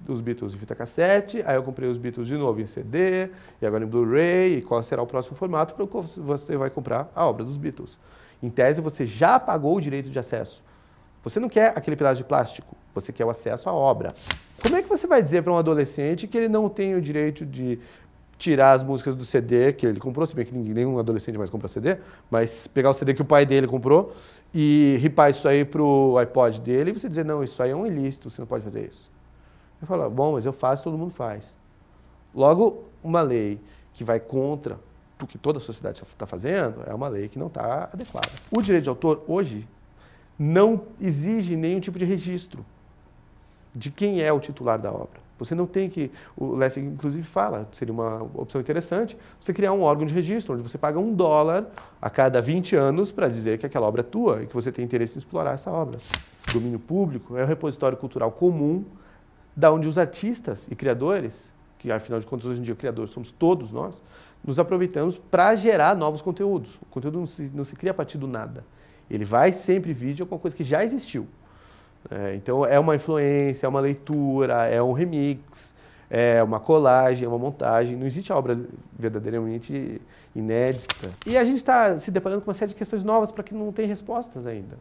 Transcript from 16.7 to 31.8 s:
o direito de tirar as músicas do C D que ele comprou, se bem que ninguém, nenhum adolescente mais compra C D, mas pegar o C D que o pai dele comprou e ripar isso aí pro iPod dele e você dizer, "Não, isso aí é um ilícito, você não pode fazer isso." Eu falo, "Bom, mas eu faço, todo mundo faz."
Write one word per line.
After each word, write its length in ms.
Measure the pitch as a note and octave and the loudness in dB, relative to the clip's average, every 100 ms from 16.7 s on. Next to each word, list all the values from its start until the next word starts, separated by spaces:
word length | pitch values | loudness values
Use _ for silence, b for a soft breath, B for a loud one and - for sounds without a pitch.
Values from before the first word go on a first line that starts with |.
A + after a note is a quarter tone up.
| G#3 G3 | -2 -2
o 60 | F#3 | 0
direito 460 | D3 D3+ D3+ D3+ D3+ | 0 0 -2 -2 -8
de 320 | C3 B2+ A#2+ B B B _ _ - | -6 -4 -4 B B B _ _ -6
tirar 340 | - C#3+ C3+ | 2 6 8
as 100 | C3+ | 8
músicas 320 | C3 C3+ C#3 | 4 -4 -4
do 100 | C3 | -6
C 160 | B2 C3+ | 0 0
D 320 | A#2+ B2 C3 | 4 4 4
que 140 | C#3 A#2+ | 4 0
ele 140 | G2+ | 0
comprou, 260 | C3 B2+ D#3+ | -4 -2 -2
se 80 | |
bem 100 | D3 | -2
que 80 | A#2 | -6
ninguém, 220 | B2+ G#2+ | -6 -4
nenhum 240 | A2 B2+ B2+ | -2 0 0
adolescente 400 | A2+ A2+ A2+ G#2+ | 0 -2 -4 -6
mais 100 | F#2+ | -6
compra 200 | A2 G2 | -6 -8
C 120 | - | -4
D, 180 | B2+ F#3+ B B B | -2 -4 B B B
mas 380 | A#2 A2+ - - | 0 0 -4 -6
pegar 240 | C#3 C3 | 2 4
o 20 | |
C 120 | C3+ | 4
D 100 | C#3 | 2
que 80 | C#3 | 0
o 20 | |
pai 220 | C#3 D3 C#3+ | 6 6 6
dele 220 | C3+ C3 | 4 2
comprou 440 | B2+ A#2+ D#3 G3 B B B B | 0 4 4 4 B B B B
e 460 | E3 D3+ D3 D3 C3 | 0 4 6 6 4
ripar 300 | D3+ C#3 D3 | 2 6 6
isso 160 | C#3+ D3 | 6 4
aí 180 | C#3+ | 2
pro 520 | C#3+ D#3 D3 C#3 C3+ B2 | 2 2 4 6 6 4
iPod 420 | A#2+ C3 A#2+ A2 | 4 4 2 2
dele 300 | A2+ B2+ E3 | -2 0 0
e 20 | |
você 160 | G#3+ A#3 | -4 -6
dizer, 160 | D#3+ | -4
"Não, 180 | D#3 D3+ | -4 -4
isso 200 | C3 - | -4 -2
aí 80 | B2+ | -2
é 60 | C#3+ | -2
um 100 | A3 | -4
ilícito, 420 | D#3 C3+ C3+ B2+ | -4 -4 -6 -14
você 120 | - | -14
não 60 | A#2 | -8
pode 180 | A#2+ | -8
fazer 200 | G#2+ G#2+ | -8 -10
isso." 260 | G#2 - _ _ - b b b b - | -12 -16 _ _ -20 b b b b -16
Eu 60 | D#3+ | -6
falo, 220 | F3+ B2+ | -4 -2
"Bom, 220 | A#2+ D3+ | 0 0
mas 120 | C#3 | 0
eu 80 | A#2+ | -4
faço, 320 | C3+ B2+ C#3+ | -2 0 0
todo 140 | E3+ D#3+ | -2 -6
mundo 140 | F3 | -8
faz." 440 | F3+ A#2+ G#2 - _ _ _ | -8 -8 -10 -14 _ _ _